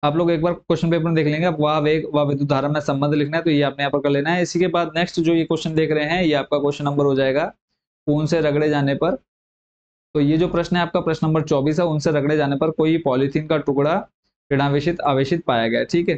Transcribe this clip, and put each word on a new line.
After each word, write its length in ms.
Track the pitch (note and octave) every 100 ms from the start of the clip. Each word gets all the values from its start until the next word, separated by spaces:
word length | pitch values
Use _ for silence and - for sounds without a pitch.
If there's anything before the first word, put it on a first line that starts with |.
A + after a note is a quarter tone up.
आप 120 | D3 D3+
लोग 160 | E3+
एक 100 | E3+
बार 120 | E3+
question 380 | E3+ _ E3 E3
paper 120 | E3+
में 100 | E3
देख 140 | D#3+ D3+
लेंगे, 200 | D3+ F3
आप 100 | D#3
वाह 200 | D3 D#3
वेग, 360 | D3 D#3 D#3 D3
वाह 100 | D3
विद्युत 240 | C#3+ C#3+
धारा 200 | C#3 C#3
में 100 | D3+
संबंध 340 | D3 C#3 D3
लिखना 240 | D3 D3 D#3+
है, 60 |
तो 60 | E3+
ये 120 | D3
आपने 220 | C#3 C3+
यहाँ 80 | C#3
पर 80 | C#3+
कर 100 | C#3+
लेना 200 | C#3+ C#3+
है। 120 | F3+
इसी 180 | F3 E3+
के 80 | F3+
बाद 240 | E3+ E3 D#3
next 240 | F3+ -
जो 140 | D#3+
ये 120 | E3+ D#3+
question 300 | D#3+ E3 D#3
देख 160 | D#3
रहे 140 | D#3 D3
हैं, 180 | F3
ये 100 | F3
आपका 240 | D3 C3 D3
question 280 | C#3+ C#3+ C#3+
number 200 | C#3+ C#3+
हो 100 | C3+
जाएगा, 380 | C3+ C3+ F3+ - _ _ _ _ -
ऊन 180 | D3 D3+
से 160 | E3+
रगड़े 280 | D3+ D3 D#3
जाने 260 | D3+ C#3 C#3
पर। 200 | D#3+ - _ _ _ _ _ _ _ _ _
तो 60 | D3+
ये 180 | C#3+ D#3+
जो 100 | F3+
प्रश्न 280 | E3+ E3+ F3+
है 60 |
आपका, 180 | E3+ F3+
प्रश्न 280 | E3 D#3 D#3+
number 140 | D#3
चौबीस 380 | D#3 D3 C#3 D#3
है, 60 | F3
"ऊन 140 | D3+
से 120 | E3+
रगड़े 260 | D3 C#3+ D3+
जाने 180 | C#3+ C#3
पर 160 | D#3
कोई 260 | D#3+ D#3 D#3+
पॉलीथीन 500 | D#3+ B2+ C#3 D3 D#3
का 100 | D#3
टुकड़ा 500 | C#3+ C#3 C#3+ F3+ - _ _ _ _
ऋणावेशित 480 | C#3 C#3 C#3+ C#3+ F3
आवेशित 440 | C#3+ C3+ C3+ E3 -
पाया 220 | A#2+ A2+
गया", 160 | A#2
ठीक 260 | A#2+ E3+
है। 60 | E3+